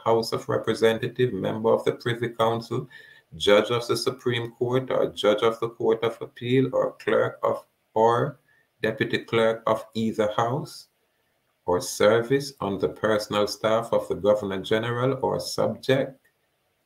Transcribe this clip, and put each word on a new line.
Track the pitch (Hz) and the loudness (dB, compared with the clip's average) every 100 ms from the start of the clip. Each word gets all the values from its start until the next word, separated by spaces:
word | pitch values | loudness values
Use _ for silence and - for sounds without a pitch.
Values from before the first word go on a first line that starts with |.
House | 117 113 113 | 0 2 0
of | 123 - | -4 -4
Representatives, | 120 - 104 113 110 123 - 123 | -2 -2 2 2 2 -2 0 0
Member | 95 104 110 113 | 0 -4 -2 2
of | 113 | 2
the | - | 0
Privy | - 120 117 117 | -4 -4 -4 -4
Council, | - 113 113 - 123 - - - - _ 80 | 0 0 0 -4 -8 -8 -14 -20 -20 _ -4
Judge | 95 104 110 | 4 4 4
of | 120 - | 0 -2
the | - | -2
Supreme | - 127 123 120 117 | -2 -4 -2 -2 -4
Court, | - 120 131 131 | -4 -2 0 0
or | - 104 | 0 0
Judge | - 101 104 | 0 2 2
of | 113 113 | 2 0
the | 117 | -4
Court | - 113 113 | -2 0 0
of | 113 - | 0 -4
Appeal, | - - 120 131 131 | -10 -10 0 2 2
or | - - | 0 -2
Clerk | - - 113 120 - | -4 0 0 0 -2
of, | 113 110 - _ _ | -2 -2 -6 _ _
or | 113 113 120 143 - _ _ _ _ | 2 2 2 -2 -6 _ _ _ _
Deputy | 107 110 117 107 | -4 -2 -2 -4
Clerk | - 113 113 113 - | -2 2 2 0 -2
of | 110 - | -2 -4
either | 113 113 107 107 - | -4 -2 0 -2 0
House, | 117 143 - - - _ _ _ _ _ _ _ - | -2 -2 -6 -14 -20 _ _ _ _ _ _ _ -2
or | 90 | -2
service | - - 101 117 117 139 143 - | -2 2 4 4 2 0 -2 -6
on | 98 95 | -6 -2
the | - | -4
personal | - 107 104 - 104 101 | -2 0 0 0 0 0
staff | - 110 113 110 | 0 0 0 0
of | 104 - | -2 -2
the | |
Governor | 90 101 104 98 95 | 0 2 2 0 -6
General, | 92 110 120 120 127 131 | -2 -2 0 -2 -2 0
or | 98 98 | -2 -4
subject | - - 104 110 - 135 - - _ _ _ _ _ _ | -4 -2 -2 -2 0 0 0 -8 _ _ _ _ _ _